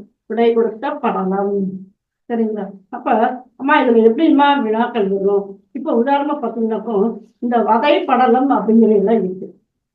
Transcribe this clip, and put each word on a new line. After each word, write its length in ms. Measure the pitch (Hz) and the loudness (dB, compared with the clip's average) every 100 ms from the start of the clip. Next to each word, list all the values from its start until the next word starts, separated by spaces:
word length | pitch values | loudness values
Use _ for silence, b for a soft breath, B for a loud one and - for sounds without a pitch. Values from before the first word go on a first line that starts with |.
| - _ - | -14 _ -8
விடை 280 | 220 233 | 0 2
கொடுத்த 380 | 233 220 - 277 | 2 0 -4 -8
படலம். 600 | 294 226 185 190 196 202 202 190 - - _ _ _ - | -4 -4 -2 -4 -2 -2 -4 -4 -8 -16 _ _ _ -8
சரிங்களா? 360 | 233 214 208 190 - _ | -4 -2 -4 -10 -14 _
அப்ப, 180 | 247 277 220 247 254 - - | -10 -2 0 0 -4 -14 -8
அம்மா, 240 | 269 302 | 0 2
இதுல 220 | 254 226 | 4 4
எப்படிம்மா 580 | 220 247 320 277 285 277 | 4 4 2 4 4 2
வினாக்கள் 480 | 220 220 240 233 190 | 0 -2 -2 -2 -2
வரும்? 360 | 196 196 202 196 - _ | -2 0 0 -2 -12 _
இப்ப 220 | 277 311 | -10 -2
உதாரணமா 420 | 233 262 285 294 294 | 0 0 0 -2 -4
பாத்தீங்கன்னாக்கோ, 600 | 226 240 220 208 226 202 226 - - _ | -6 -4 -4 -4 -4 0 0 -4 -14 _
இந்த 180 | 240 233 | -2 0
வதை 420 | 202 233 294 359 | 2 2 2 0
படலம் 460 | - 240 247 254 277 | 0 2 4 2 2
அப்படிங்கிறதுல 640 | 220 220 226 214 202 196 | 0 2 4 4 4 2
இருக்கு. 360 | 226 185 - - - _ _ _ | 0 -2 -8 -14 -18 _ _ _